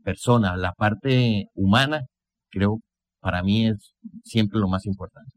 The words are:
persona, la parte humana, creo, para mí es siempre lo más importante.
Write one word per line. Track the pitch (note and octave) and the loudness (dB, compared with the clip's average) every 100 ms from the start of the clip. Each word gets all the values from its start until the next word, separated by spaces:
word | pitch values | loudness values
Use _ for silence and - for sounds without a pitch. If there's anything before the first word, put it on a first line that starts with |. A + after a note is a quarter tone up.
persona, | - - - A#2+ G2 F2+ | -6 -4 2 2 2 -2
la | F2+ | -4
parte | - G#2+ G2+ C#3 B2+ A#2+ G#2 - - | 0 -2 0 0 2 2 0 -2 -2
humana, | G2 A#2 C3+ D3+ C3 _ _ _ _ | 2 4 2 -2 -8 _ _ _ _
creo, | F#2+ G2+ A2 - _ _ _ | -2 -2 -2 -10 _ _ _
para | G2 F2+ | -6 -2
mí | F#2+ G#2+ A2+ | 0 2 2
es | G#2 _ _ - - | -2 _ _ -20 -20
siempre | - A#2 G#2 A2 | -4 -2 0 0
lo | G2 | 0
más | F#2+ G2+ | -2 -4
importante. | F#2+ F2+ - C3+ | -8 -10 -18 -20